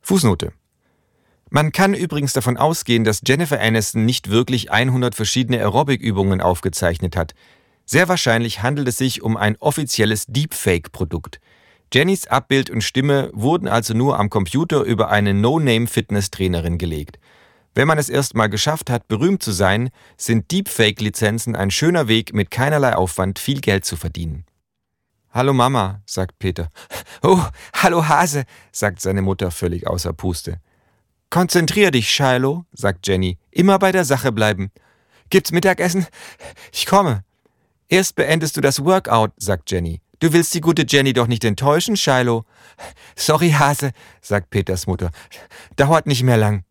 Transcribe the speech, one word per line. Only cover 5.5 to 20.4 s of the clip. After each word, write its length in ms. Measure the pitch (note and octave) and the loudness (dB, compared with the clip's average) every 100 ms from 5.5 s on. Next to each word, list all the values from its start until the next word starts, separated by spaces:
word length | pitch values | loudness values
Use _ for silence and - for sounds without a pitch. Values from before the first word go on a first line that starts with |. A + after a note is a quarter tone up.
| A#2+ | 0
Aerobic-Übungen 800 | G2+ A2 C#3+ C3 A2+ G2 G2 F#2 | 2 0 0 0 0 0 0 2
aufgezeichnet 760 | E2+ F2+ F#2+ - F2 E2 F2+ F#2 | 0 0 -4 -2 -2 -2 -4 -4
hat. 200 | D#2+ _ _ _ _ _ - | -6 _ _ _ _ _ 0
Sehr 240 | D3+ F3+ | 2 2
wahrscheinlich 540 | F3+ C3 A2+ A#2 G#2 | 0 2 2 0 -2
handelt 260 | A#2 D3 B2+ | -2 0 -2
es 80 | A2+ | -2
sich 240 | C3 - | -2 -2
um 160 | A2+ A2+ | -4 0
ein 180 | G#2 G#2+ | 0 0
offizielles 680 | - D3 C#3 - G#2+ G#2+ - | -2 -2 -4 0 0 0 -2
Deepfake-Produkt. 1120 | A#2 D3+ - - F2 - - E2 E2 - - _ _ _ _ _ | -4 -4 -4 0 -2 -4 -8 -6 -6 -10 -20 _ _ _ _ _
Jennys 340 | B2+ E3+ G3 - | 0 2 -2 -2
Abbild 420 | C3+ - C3+ - | -2 0 -2 0
und 120 | A#2 | -4
Stimme 480 | - C3 C#3 C#3 C3+ | -2 -2 0 0 -2
wurden 360 | G#2 A#2+ E3+ - | -4 0 0 0
also 240 | A2+ A2 | -2 0
nur 260 | A2+ C3+ - | 0 0 0
am 100 | G#2 | 0
Computer 520 | G#2+ F#2 C3 E3+ D3 | -2 -2 -2 0 0
über 280 | A2+ A2 A2 | 0 0 2
eine 240 | G#2 G#2 | 2 2
No-Name-Fitness-Trainerin 1400 | G2 A2+ D#3+ C#3+ A2+ A#2 - - G2+ G2 - F#2 E2+ E2+ E2 | 2 2 2 0 0 0 -4 -2 -4 -4 -4 -2 -2 -2 -4
gelegt. 400 | F2 D#2 D2 - _ _ _ _ _ - | -4 -8 -10 -18 _ _ _ _ _ 0
Wenn 120 | C#3+ | 2
man 100 | D3+ | 0
es 120 | D3 | 0
erst 240 | C3+ C3+ | -2 -2
mal 140 | A#2 G#2+ | 0 0
geschafft 420 | G#2 D3+ D#3 - | 0 -2 -2 -4
hat, 180 | A#2+ _ | -6 _
berühmt 340 | G#2+ E3 G3 | -2 0 0
zu 120 | - | -4
sein, 360 | F2+ F#2+ G#2 B2 _ _ _ | 0 2 2 -2 _ _ _
sind 340 | - A2+ | -2 -2